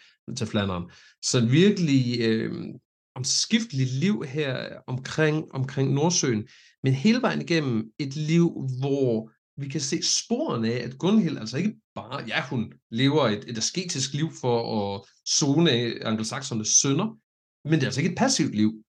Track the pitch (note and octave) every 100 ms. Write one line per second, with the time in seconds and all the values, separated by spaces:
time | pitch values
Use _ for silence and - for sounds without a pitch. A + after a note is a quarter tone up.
0 | _ _ - B2+ A2 A2 G2 F2+ F2+ -
1 | - _ - B2+ A#2 C#3+ G3 G3 D#3+ C3+
2 | A#2+ A#2+ A2+ A2 A2+ A2+ G#2+ C3 _ _
3 | _ - C3 - - A3+ A3+ C3+ B2 C3
4 | F#3 G#3 C#3 C#3+ C#3+ B2+ - - - C3
5 | - - D#3 D3+ - C3+ C3 - C#3+ C#3
6 | D#3+ F3 C#3+ A2 G#2+ - _ _ C3+ C3
7 | G#3+ A#3+ B3+ D3 C#3+ E3 C#3 A2+ A2 -
8 | C#3 C#3 D3+ E3+ E3+ - C3+ B2+ C#3 C#3
9 | B2+ A2 A2 _ _ - C#3 D3+ - E3+
10 | F3 - - A#3+ D#4 A#2+ A2+ B2 C#3+ -
11 | F3 A3 E3+ - A2 B2+ G#3 - _ -
12 | A2 C3+ G#2+ B2 D#3+ B2+ G#2 - - A2+
13 | C3+ D3+ B2 G#2 - A2+ - F3+ F3+ C3+
14 | B2+ D3 D#3+ - B2+ A#2+ A#2 A2 G2+ G2
15 | - _ - - C#3 C#3+ E3+ A#2+ A#2+ -
16 | A2+ A2 A2 C3 C3+ A2+ G#2+ - C#3+ C#3
17 | A3 - _ _ _ _ C#3+ D#3 A2+ G#2
18 | F3 - C4 - C3 G#2 G#2+ - -